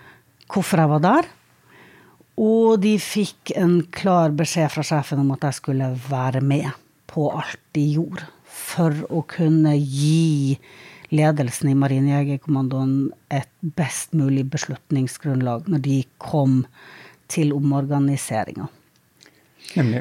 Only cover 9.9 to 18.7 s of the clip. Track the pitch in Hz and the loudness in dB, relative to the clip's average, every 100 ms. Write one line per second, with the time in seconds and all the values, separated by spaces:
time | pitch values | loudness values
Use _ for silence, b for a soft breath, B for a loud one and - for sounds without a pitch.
9.9 | 139 151 160 160 147 135 135 B B B | 0 2 2 2 2 0 -2 B B B
10.9 | B B 151 156 147 123 - 143 135 139 | B B 0 2 0 -2 -2 0 2 2
11.9 | 135 143 143 143 139 - 135 131 131 131 | 2 2 2 0 -4 -2 -2 0 -2 0
12.9 | 135 135 - _ 139 - _ 165 180 131 | 0 -2 -6 _ -6 -6 _ -8 -4 -4
13.9 | - - 160 135 135 131 143 - 127 _ | -6 -4 0 2 0 -2 -6 -8 -10 _
14.9 | 139 127 - 151 131 127 117 180 156 135 | -2 -2 -4 -4 -2 -2 -4 -2 -2 0
15.9 | 135 - _ - 156 135 131 127 B B | -2 -2 _ -4 0 2 2 0 B B
16.9 | B B B - 170 151 143 143 139 135 | B B B -8 -2 0 0 0 0 -2
17.9 | 143 139 139 - 110 92 - - | 0 0 0 -4 -6 -6 -10 -12